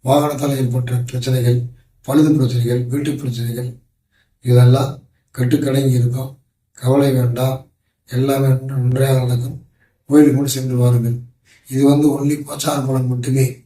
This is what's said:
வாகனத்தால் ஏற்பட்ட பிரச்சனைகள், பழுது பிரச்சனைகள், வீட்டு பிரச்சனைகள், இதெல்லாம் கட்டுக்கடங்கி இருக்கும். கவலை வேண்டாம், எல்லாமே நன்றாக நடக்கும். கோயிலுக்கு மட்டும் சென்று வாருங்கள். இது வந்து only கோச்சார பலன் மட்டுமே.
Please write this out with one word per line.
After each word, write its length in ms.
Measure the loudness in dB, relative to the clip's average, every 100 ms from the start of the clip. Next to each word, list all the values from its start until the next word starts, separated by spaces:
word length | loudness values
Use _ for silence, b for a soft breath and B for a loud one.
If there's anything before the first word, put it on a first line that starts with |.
வாகனத்தால் 540 | 2 0 0 -4 -4 -2
ஏற்பட்ட 380 | -2 -2 -2 -4
பிரச்சனைகள், 680 | -4 -6 -2 0 2 0 -2 b b b
பழுது 300 | -2 2 4
பிரச்சனைகள், 540 | 2 2 0 -2 -2 -2
வீட்டு 280 | -4 -4
பிரச்சனைகள், 640 | -6 -6 -6 -6 -6 -10 -12 _ _ _ _ _ _
இதெல்லாம் 580 | 2 6 6 6 0 -8 _ _ _ -4
கட்டுக்கடங்கி 560 | 0 0 0 0 2
இருக்கும். 460 | 2 0 -2 -8 -14 _ _ _
கவலை 420 | -6 0 2 2
வேண்டாம், 520 | 2 0 -2 -2 -4 -12 _ _ _ _
எல்லாமே 420 | -4 0 0 2 0 -2
நன்றாக 540 | -4 -2 0 0 0
நடக்கும். 460 | 0 -4 -4 -12 -18 _ _ _ _
கோயிலுக்கு 320 | 4 6 4
மட்டும் 180 | -2 -4
சென்று 220 | -4 0
வாருங்கள். 420 | 2 2 0 -4 -10 _ b b b
இது 200 | 0 2
வந்து 180 | 4 2
only 240 | 0 -2
கோச்சார 560 | -4 -6 -6 -4 -4 -2
பலன் 200 | -2 -2
மட்டுமே. 480 | -4 -2 0 0 -2